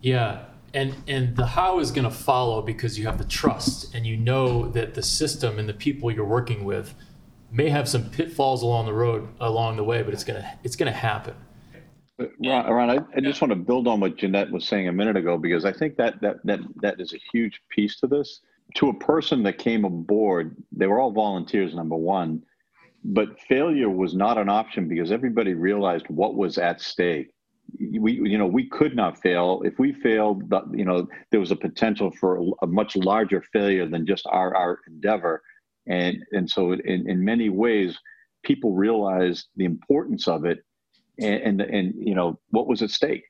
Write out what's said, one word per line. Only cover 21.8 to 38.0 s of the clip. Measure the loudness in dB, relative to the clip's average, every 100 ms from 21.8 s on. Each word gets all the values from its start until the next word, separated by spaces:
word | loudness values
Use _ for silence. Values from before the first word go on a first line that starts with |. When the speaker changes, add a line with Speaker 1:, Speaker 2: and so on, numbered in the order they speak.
| -4 -2
Speaker 2:
one, | 0 0 0 -4 -8 _ _ _ _ _
but | -2 0 0 -4
failure | 0 2 4 2 2
was | 2 0 2
not | 2 2
an | 2
option | 2 0 -4 -2
because | -2 0
everybody | 0 0 0 0
realized | 0 0 2 0 -2 -4
what | -2 0 0
was | -2 0
at | -2 -2
stake. | -8 -2 0 0 -6 _ _ _ -20 -8
We, | -6 0 0
you | 2 2 2
know, | 2
we | 2 0
could | 0 0 2
not | -2 2
fail. | 2 4 2 2
If | 0 2
we | 0
failed, | 2 2 4 2 0 0
the, | -2 0
you | -4 0
know, | 0 -2 -10 0
there | 2
was | 2
a | -2
potential | -4 -2 0 0 -2
for | 0 0 2
a, | 0 -2
a | 0
much | 0 0 0
larger | 2 2 2 0 0
failure | 0 2 2 0
than | -2 0
just | -2 0
our, | 0 2 0
our | 0 -2 -8
endeavor. | -4 -2 0 0 -4 _ -20 _ _ -4
And, | 0 0 -2 -4
and | -2 -2
so | 0 0
in, | 0 0 -2 0
in | 0
many | 2 2 0
ways, | 2 2 2 0 -4